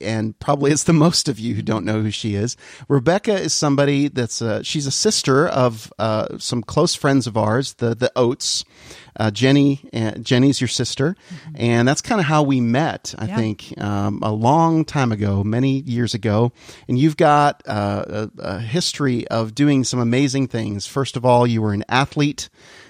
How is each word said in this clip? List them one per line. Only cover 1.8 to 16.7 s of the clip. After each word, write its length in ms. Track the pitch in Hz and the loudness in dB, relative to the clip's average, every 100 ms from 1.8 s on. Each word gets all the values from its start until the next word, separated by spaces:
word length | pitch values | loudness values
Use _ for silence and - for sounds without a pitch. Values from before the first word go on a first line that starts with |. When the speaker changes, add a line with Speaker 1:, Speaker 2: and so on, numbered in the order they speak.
| 90 | -2
Speaker 1:
know 160 | 107 | -2
who 80 | 107 | -2
she 240 | 101 113 | -4 -4
is, 240 | 101 117 - - - - | -2 -4 -6 -16 -14 -2
Rebecca 460 | 139 127 185 - 196 | 0 2 0 2 -2
is 140 | 156 | -2
somebody 540 | - 151 139 143 139 143 | -2 0 2 2 2 0
that's, 340 | 131 117 - | -2 -4 -4
uh, 220 | 117 107 | -4 -4
she's 240 | - 156 139 | -4 -6 -4
a 40 | |
sister 560 | - 214 - - 135 175 | -2 0 0 2 4 4
of, 460 | - 127 113 - - | 2 0 0 -14 -6
uh, 400 | 113 107 - - | -2 -2 -4 -6
some 240 | - 127 | -6 -6
close 320 | - - 170 - | -4 0 0 0
friends 320 | 147 139 123 | 2 2 0
of 100 | 107 | 0
ours, 360 | 107 117 139 - | 0 0 -2 -4
the, 180 | 117 | -4
the 180 | 113 123 - | 0 -2 2
Oates, 500 | 120 131 - - - _ - - - - | 0 0 -4 -6 -8 _ -20 -20 -16 -4
uh, 100 | 110 | -2
Jenny, 580 | 101 131 143 139 139 - | 2 4 4 4 0 -4
uh, 200 | 117 110 | -4 -4
Jenny's 460 | - 117 127 135 135 | -4 0 2 4 2
your 100 | 123 | -2
sister, 460 | - 127 - 139 196 - | -2 -4 -2 -4 -4 -12
Speaker 2:
Mm-hmm. 240 | 165 160 156 | -18 -14 -4
Speaker 1:
and 300 | 117 117 123 | 0 4 4
that's 140 | 143 | 2
kinda 220 | - 226 | 0 0
how 180 | 147 156 | 2 2
we 200 | 143 135 | 2 2
met, 520 | 120 123 156 98 - - | 2 2 0 -4 -10 -8
I 60 | 113 | -6
Speaker 2:
Yeah. 80 | - | -2
Speaker 1:
think, 440 | 110 104 - - | -2 -4 -10 -8
um, 420 | 101 104 101 107 | -4 -2 -2 -2
a 80 | 107 | -2
long 540 | 107 113 156 165 160 151 | 0 2 4 4 2 0
time 260 | 147 123 | -2 -2
ago, 320 | 107 101 98 | 0 0 0
many 380 | 101 113 135 135 | 0 0 0 0
years 340 | 135 120 117 113 | -2 -2 -2 -2
ago. 360 | 110 104 120 - - | 0 2 2 -2 -20